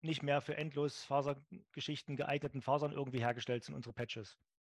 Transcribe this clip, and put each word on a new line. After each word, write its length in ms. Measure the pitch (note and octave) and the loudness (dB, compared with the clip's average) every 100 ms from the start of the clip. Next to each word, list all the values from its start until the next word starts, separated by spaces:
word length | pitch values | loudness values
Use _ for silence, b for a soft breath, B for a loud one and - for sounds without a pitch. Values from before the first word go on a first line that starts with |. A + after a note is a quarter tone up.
nicht 220 | D#3+ D3 | -2 0
mehr 160 | C#3+ C#3+ | 4 4
für 160 | C#3+ D3+ | 4 -2
Endlosfasergeschichten 1600 | D#3 C#3+ D3 - - C#3 C#3 C#3 - F#3 - - D3 D3 - C#3 | -2 0 0 -2 2 2 4 0 -6 -18 -14 -8 -4 -6 -4 -2
geeigneten 460 | C#3 C#3+ C#3+ C3+ | 0 0 0 -2
Fasern 320 | B2 C#3+ D3 | 2 4 4
irgendwie 260 | D3 C3+ B2+ | 0 -2 2
hergestellt 460 | A#2+ A#2+ - B2 - | 2 0 0 -2 -2
sind, 100 | - | -8
unsere 160 | A2+ | -8
Patches. 460 | A2 A#2+ A#2 G2+ - _ _ | -4 -4 -4 -8 -14 _ _